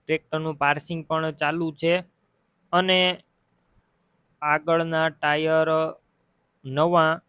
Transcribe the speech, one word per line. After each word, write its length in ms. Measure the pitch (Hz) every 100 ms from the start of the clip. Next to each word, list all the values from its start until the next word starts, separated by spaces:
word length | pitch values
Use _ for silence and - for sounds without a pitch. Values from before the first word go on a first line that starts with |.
ટ્રેક્ટરનું 560 | - 156 _ 156 160 143
પાસિંગ 400 | 143 147 - 165 156
પણ 280 | 160 160 147
ચાલુ 260 | 147 160 165 147
છે 120 | 165 175 175 _ _ _ _ _ _
અને 280 | 175 185 185 180 180 _ _ _ _ _ _ _ _ _ _ _ _
આગળના 640 | 151 151 156 165 165 160 160
ટાયર 580 | 147 147 151 160 160 160 160 160 - _ _ _ _ _ _
નવા 480 | 135 135 165 175 160 160